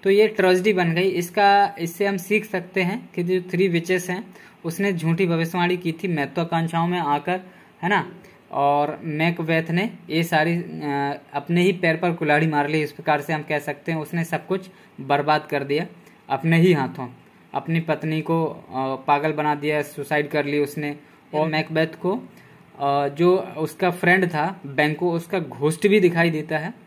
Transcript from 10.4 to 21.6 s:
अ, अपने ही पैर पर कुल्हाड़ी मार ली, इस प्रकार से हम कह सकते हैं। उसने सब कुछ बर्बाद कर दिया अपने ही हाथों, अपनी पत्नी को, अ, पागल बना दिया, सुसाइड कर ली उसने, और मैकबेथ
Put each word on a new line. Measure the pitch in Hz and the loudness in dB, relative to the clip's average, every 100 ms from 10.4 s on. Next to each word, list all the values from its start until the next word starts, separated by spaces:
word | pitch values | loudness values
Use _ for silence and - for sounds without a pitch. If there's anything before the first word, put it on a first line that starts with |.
| 160 170 | 2 0
अ, | 170 156 147 143 139 143 - | -4 -8 -4 -2 -4 -6 -8
अपने | 143 139 170 | -8 -2 2
ही | 180 | 2
पैर | 180 170 160 | 2 0 0
पर | 175 | -2
कुल्हाड़ी | 165 151 147 160 | -2 2 2 2
मार | 147 143 | 0 0
ली, | 156 | 0
इस | 147 | -2
प्रकार | - 139 151 | -6 0 0
से | 143 | 0
हम | 156 | -6
कह | 147 151 | -2 -4
सकते | 151 143 - | -4 -8 -6
हैं। | 160 | -6
उसने | 147 170 | -4 -6
सब | 165 156 - | -4 -6 -4
कुछ | 190 190 - - - | -6 -6 -20 -20 -16
बर्बाद | 135 143 147 151 - | 0 0 2 0 2
कर | 143 | -4
दिया | 139 147 170 - - - - | 0 -2 -4 -10 -20 -20 -6
अपने | 139 165 165 | -2 2 4
ही | 180 | 6
हाथों, | 160 131 - 123 120 - _ _ | 4 0 -6 -12 -14 -20 _ _
अपनी | 143 151 165 | -8 -2 -4
पत्नी | 160 151 156 156 | -2 -4 -2 -4
को, | 151 165 156 | -2 -2 -2
अ, | - - 127 | -6 -10 -6
पागल | 135 131 - 143 156 | -4 -4 0 2 2
बना | 151 151 | -2 -2
दिया, | 147 147 151 | -2 0 -2
सुसाइड | 147 - 139 151 147 | -2 -8 -2 -2 0
कर | 151 | -2
ली | 147 147 | 0 0
उसने, | 143 151 147 143 - - _ | -2 -2 -8 -8 -16 -20 _
और | 151 160 | -2 0
मैकबेथ | 156 | 0